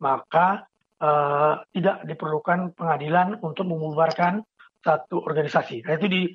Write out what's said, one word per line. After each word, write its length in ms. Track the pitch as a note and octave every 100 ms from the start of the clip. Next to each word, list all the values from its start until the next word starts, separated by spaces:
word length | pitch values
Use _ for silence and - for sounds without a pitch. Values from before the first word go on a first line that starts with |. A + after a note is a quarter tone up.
maka, 640 | C3+ C3 - D#3+ F#3 G#3 - _ _ -
eh, 540 | D3+ D3 C#3+ C#3+ D3+ D3+ -
tidak 320 | F#3+ F#3 -
diperlukan 720 | D#3 D#3+ D#3 D3+ F3+ F3 F3+ -
pengadilan 640 | E3+ C#3+ D3 F3 F#3 G#3+
untuk 280 | D#3+ D3+ F#3
membubarkan 760 | D#3+ D#3 D3+ E3 D#3+ F3 G#3 - _ _ _
satu 400 | E3+ D3+ - F3
organisasi. 600 | - D3+ D3 D#3+ - A#2 C3+
Nah, 80 | D#3
itu 100 | G3+
di 140 | F#3 F3+